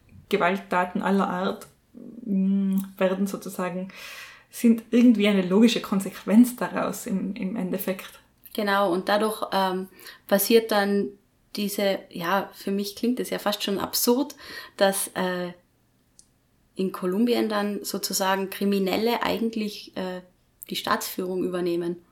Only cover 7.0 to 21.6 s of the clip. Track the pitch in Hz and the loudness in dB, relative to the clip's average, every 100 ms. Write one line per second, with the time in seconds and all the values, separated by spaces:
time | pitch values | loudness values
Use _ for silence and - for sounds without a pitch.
7 | - 190 190 196 190 - 185 185 - 190 | -4 -4 -4 -4 -6 -4 -4 -4 -4 -6
8 | - - _ _ - - 208 196 202 180 | -8 -20 _ _ -12 -4 0 2 2 2
9 | 185 208 220 220 - 196 190 185 190 - | 2 2 0 -2 -2 0 0 0 -6 -12
10 | - - - 196 202 226 226 208 202 202 | -20 -16 0 2 6 4 4 2 2 2
11 | 202 - _ _ _ - 202 - 196 190 | 0 -6 _ _ _ -6 -4 0 0 0
12 | - - 170 196 196 - - 196 202 - | -6 -8 -2 0 -2 -8 -4 -2 -4 -2
13 | 233 247 185 180 202 208 - 196 175 - | -2 0 -2 -2 -2 -2 -2 -2 -2 0
14 | - 240 285 - - - - - 196 196 | 2 2 0 -6 -16 -16 -10 2 2 2
15 | - - 185 180 180 180 _ _ _ _ | -4 -4 -4 -4 -6 -10 _ _ _ _
16 | _ _ - _ _ _ _ - 190 - | _ _ -20 _ _ _ _ -6 -6 -4
17 | 185 190 240 226 220 208 208 208 - 196 | -2 0 2 2 0 0 -2 -4 -6 -6
18 | - 190 190 196 190 - 202 202 190 190 | -4 -2 0 0 -2 -2 0 2 2 0
19 | 226 240 - - 226 226 208 - - - | 0 0 0 -2 -2 -2 -6 -8 -12 -8
20 | 185 185 185 _ _ _ - - - 226 | -8 -8 -12 _ _ _ -10 -6 -2 -2
21 | - - 185 185 180 175 | -2 -6 -6 -2 -2 -2